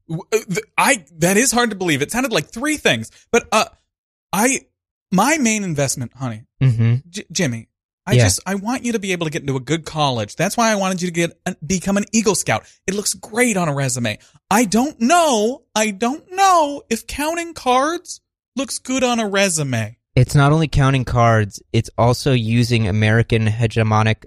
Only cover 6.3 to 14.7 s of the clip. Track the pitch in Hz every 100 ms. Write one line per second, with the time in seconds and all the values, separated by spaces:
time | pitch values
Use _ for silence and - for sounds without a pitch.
6.3 | 110 - - 131 113 117 123 170 196 -
7.3 | 170 151 113 - _ _ _ - 123 107
8.3 | - 180 196 208 262 240 226 196 175 160
9.3 | 160 143 131 127 160 151 156 143 120 104
10.3 | - 185 - 220 208 190 185 180 170 170
11.3 | - 180 - 156 185 196 196 202 220 208
12.3 | 180 - 107 - _ - 202 196 - -
13.3 | 220 247 190 165 139 135 120 117 104 _
14.3 | _ - 208 220